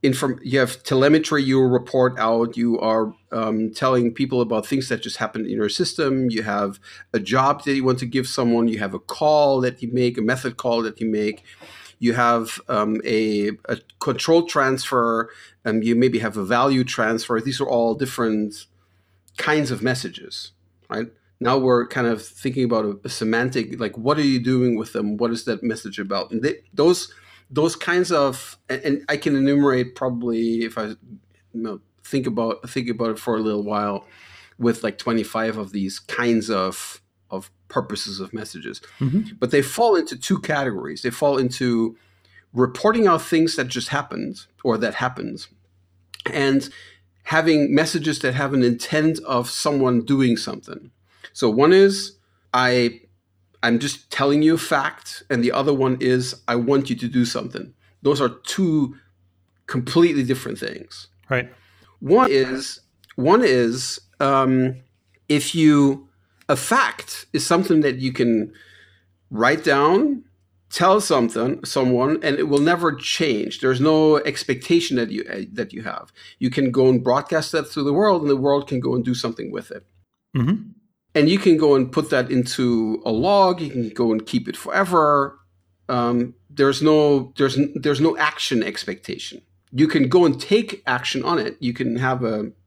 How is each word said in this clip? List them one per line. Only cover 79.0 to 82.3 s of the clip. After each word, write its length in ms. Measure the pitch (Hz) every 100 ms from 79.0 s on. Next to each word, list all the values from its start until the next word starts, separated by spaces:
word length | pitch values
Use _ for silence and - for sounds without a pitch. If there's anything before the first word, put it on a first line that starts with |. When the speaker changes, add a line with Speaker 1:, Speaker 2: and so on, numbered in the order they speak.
Speaker 1:
do 100 | 123
something 360 | 123 117 113 107
with 200 | 101 95
it. 160 | 104 _ _ _ _ _ 143
Speaker 2:
Mm-hmm. 340 | 120 214 - - _ _ _
Speaker 1:
And 160 | 151 147
you 80 | 196
can 180 | 196 160
go 200 | 151 139
and 140 | 127
put 200 | 131 151
that 200 | 139 127